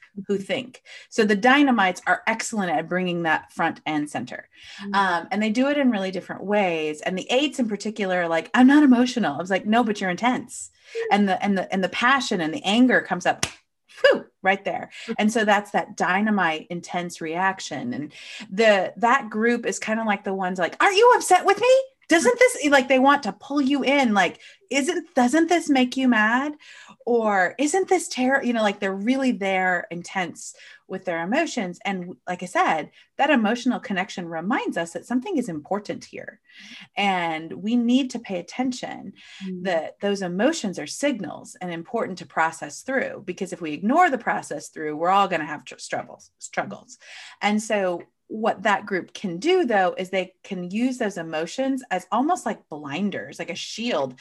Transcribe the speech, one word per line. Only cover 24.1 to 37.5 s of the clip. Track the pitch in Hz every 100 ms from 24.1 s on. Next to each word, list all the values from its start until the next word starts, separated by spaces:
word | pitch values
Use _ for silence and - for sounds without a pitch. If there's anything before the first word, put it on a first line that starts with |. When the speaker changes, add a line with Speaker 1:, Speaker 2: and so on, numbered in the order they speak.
Speaker 1:
like, | 202 175 - - - -
"Isn't, | 277 285 349 320 -
doesn't | 247 302 330
this | 349 311
make | 269 254 262
you | 262
mad?" | 220 214 247 294 302 - - - - -
Or, | 240 220 202 180 -
"Isn't | 294 381 370
this | 359 -
terror?" | - 254 269
You | 240
know, | 233
like, | 214 202
they're | 196 190 208
really | 269 269
there, | 190 190 190 185 180 -
intense | 170 165 196 175 - - - - - -
with | 190 185
their | 165
emotions. | 170 269 330 - 185 175 196
And | 190
w-, | 180 - -
like | 180
I | 180
said, | 320 359 160 139 _ _ -
that | 277
emotional | 285 208 247 247 240
connection | - 190 196 - 170
reminds | 165 175 294 440 190
us | 170
that | 175 -
something | 247 262 339
is | 233
important | 160 - 202 208 165 -
here | - - - _ - - - - -
and | 196 185 170 160 160